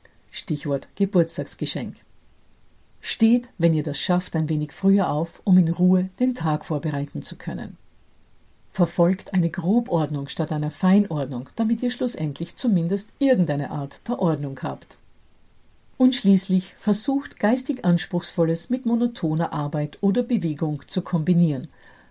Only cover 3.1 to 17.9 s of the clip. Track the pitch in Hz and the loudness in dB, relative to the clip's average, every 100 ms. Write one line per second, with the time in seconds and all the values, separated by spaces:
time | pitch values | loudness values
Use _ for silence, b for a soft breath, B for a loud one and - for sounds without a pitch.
3.1 | - 220 240 240 - 165 156 160 143 - | 0 4 2 0 -2 2 2 0 -4 -2
4.1 | 180 - 160 156 151 151 - 190 196 156 | -2 0 -2 -2 -2 -4 -2 2 4 2
5.1 | 147 165 - - 185 165 170 180 185 185 | 0 -4 -4 2 4 4 2 4 4 0
6.1 | - 254 247 160 151 - 147 151 143 143 | -2 -2 0 -2 -2 -2 -4 -2 -4 -4
7.1 | 147 - - - - - 185 - _ _ | -6 -10 -10 -10 -8 -10 -14 -20 _ _
8.1 | _ _ - - _ - - 175 - 175 | _ _ -20 -20 _ -10 -2 0 2 2
9.1 | 190 - 185 165 - 165 233 240 165 151 | 2 2 2 2 0 0 0 2 0 0
10.1 | 147 139 - 156 151 151 - 185 196 202 | -4 -6 -4 -4 -2 -4 0 4 4 4
11.1 | 151 143 123 123 - 226 233 247 240 247 | -2 -4 -6 -8 -4 -2 0 -2 -2 -4
12.1 | - 156 139 175 - 247 185 165 196 - | -2 -6 -6 -10 -4 0 2 2 -2 -6
13.1 | _ 277 247 165 143 143 147 143 - - | _ 2 4 2 0 -4 -6 -8 -10 -8
14.1 | 240 175 147 143 135 151 135 - - - | -2 0 0 -4 -6 -8 -10 -14 -20 -20
15.1 | - _ _ _ - _ _ _ - 254 | -20 _ _ _ -20 _ _ _ 2 2
16.1 | 247 196 196 - 185 185 - - 208 - | 4 4 4 4 0 -2 -4 -2 0 0
17.1 | 277 - - 208 262 - 262 180 | -2 -4 -2 0 0 -2 -2 2